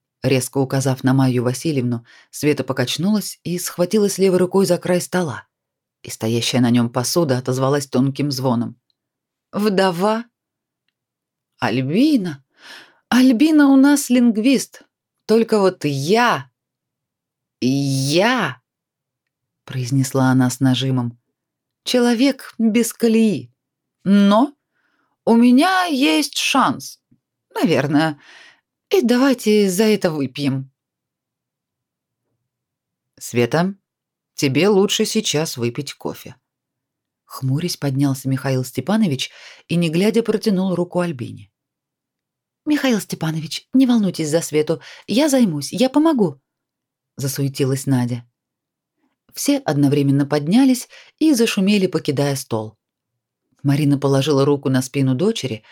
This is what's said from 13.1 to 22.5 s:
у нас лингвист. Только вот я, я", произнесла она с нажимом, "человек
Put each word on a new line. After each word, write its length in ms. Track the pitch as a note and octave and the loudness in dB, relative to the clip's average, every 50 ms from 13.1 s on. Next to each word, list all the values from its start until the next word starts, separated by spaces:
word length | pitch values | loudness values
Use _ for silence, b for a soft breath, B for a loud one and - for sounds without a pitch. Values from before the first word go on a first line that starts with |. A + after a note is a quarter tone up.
| A3+ B3 B3+ C4 B3+ G#3+ D4 D#4+ D#4+ D4+ C#4+ C4+ | 2 4 4 4 4 4 2 4 6 6 6 6
у 80 | C4+ | 6
нас 340 | C4+ C4+ C#4+ D4 C#4 - - | 6 6 6 4 2 2 2
лингвист. 720 | B3 B3+ A#3+ A#3+ G3+ G#3+ G#3 C4+ C4+ G#3 - - - - - _ _ _ _ _ _ _ _ | 2 4 4 4 2 2 2 2 2 2 -2 -6 -14 -20 -20 _ _ _ _ _ _ _ _
Только 320 | - G#3+ A#3 A3+ A3+ A3 G#3 | 2 2 2 4 2 2 2
вот 260 | G3 F#3 F#3 - - | 2 2 0 0 -4
я, 640 | D3 C#3 C3+ C3+ D#3+ G#3 A3+ B3 A#3 F3+ C3+ B2+ - _ _ _ _ _ _ _ _ _ _ _ _ _ _ _ _ _ _ _ _ _ _ | -4 -4 -4 0 0 2 2 2 2 0 -2 -6 -14 _ _ _ _ _ _ _ _ _ _ _ _ _ _ _ _ _ _ _ _ _ _
я", 1000 | A#2 B2+ C3+ C#3 C#3 C#3 C3+ C3+ C3+ C#3 D3 E3+ G3 A#3 C4 B3 F#3+ C#3 B2 - _ _ _ _ _ _ _ _ _ _ _ _ _ _ _ _ _ _ _ _ _ | -2 -2 -2 -2 -2 -2 -2 -2 -2 0 0 2 2 2 0 0 -2 -4 -6 -12 _ _ _ _ _ _ _ _ _ _ _ _ _ _ _ _ _ _ _ _ _
произнесла 640 | - B2 C3 B2 A#2 C#3 C3+ C3 C3 - C3+ C3 C3 | -12 -10 -8 -6 -2 0 0 0 0 0 0 2 2
она 200 | B2+ C3 B2+ B2 | 2 2 2 0
с 100 | - - | 0 0
нажимом, 580 | C3+ C3 B2+ A#2+ C3 C3+ C3 B2+ A#2+ A#2+ A#2+ _ _ _ _ _ _ _ _ _ _ _ _ _ _ | 0 0 0 0 -2 -4 -4 -4 -4 -6 -10 _ _ _ _ _ _ _ _ _ _ _ _ _ _
"человек 680 | - - B3 A#3+ A#3+ A#3+ A3 C4+ C#4+ C4 - - - | -2 0 2 2 2 2 2 2 0 0 -2 -12 -20